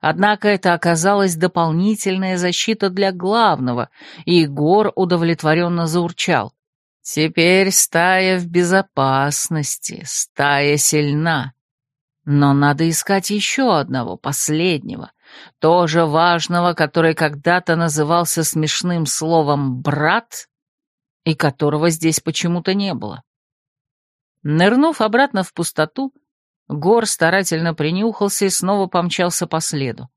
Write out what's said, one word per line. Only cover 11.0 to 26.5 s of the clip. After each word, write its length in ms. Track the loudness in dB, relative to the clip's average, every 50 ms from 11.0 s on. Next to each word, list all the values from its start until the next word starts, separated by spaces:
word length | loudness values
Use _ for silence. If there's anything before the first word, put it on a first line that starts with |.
| 0 0 0 0 0 0 -2 -2 -4 -6 -12 _ _ _ _ _ _ _ _ _ _ _ _ _ _
Но 300 | 0 2 4 4 4 4
надо 340 | 4 4 2 2 2 0 0
искать 440 | 0 -2 -2 0 -2 -2 0 -2
еще 400 | -4 -2 -2 -4 -2 0 2 2
одного, 440 | 2 2 0 -2 -4 -6 -4 -6 -8
последнего, 960 | -8 _ -6 -6 -4 -2 -2 -2 0 0 0 0 -2 -4 -8 -12 -12 -12 -16 _ _ _ _ -20 -20 -20 -20 _ _
тоже 460 | 2 4 4 4 2 2 2 2 2
важного, 680 | 2 2 2 4 4 2 0 -2 -2 -2 0 0 0 0
который 420 | 0 -2 0 _ 2 2 2 2
когда-то 600 | 2 -2 -2 -2 -2 -2 0 0 0 2 0 0
назывался 680 | 2 2 0 0 0 0 2 2 0 0 0 -2 -2 -2
смешным 640 | -2 0 -2 -2 -2 -2 -4 -2 -2 -2 -2 -2 -2
словом 760 | -4 -4 -2 2 2 2 2 2 0 0 0 -2 -4 -4
«брат», 680 | -2 -2 -2 0 2 2 0 0 -2 _ -18 -18 -18 _ _ _ _ _ _ _ _ _ _ _ _ _ _ _ _
и 100 | -4 -2
которого 560 | 0 0 -2 -2 _ -2 -2 0 0 0 0
здесь 300 | 0 0 0 -2 -2 0
почему-то 560 | _ -6 -6 -4 -4 -2 -4 -2 -2 -2 -2
не 180 | -2 -2 -4 -4
было. 300 | -6 -8 -10 -12 -14 -18 _ _ _ _ _ _ _ _ _ _ _ _ _ _ _ _ _ _ _ _ _ _ _ _
Нырнув 580 | -2 0 2 2 4 4 4 2 2 2 0
обратно 400 | -2 0 2 2 2 2 0 -4
в 100 | -4 -4
пустоту, 640 | _ -6 -6 -6 -2 -2 -2 -2 _ -8 -8 -8 _ _ _ _ _ _ _ _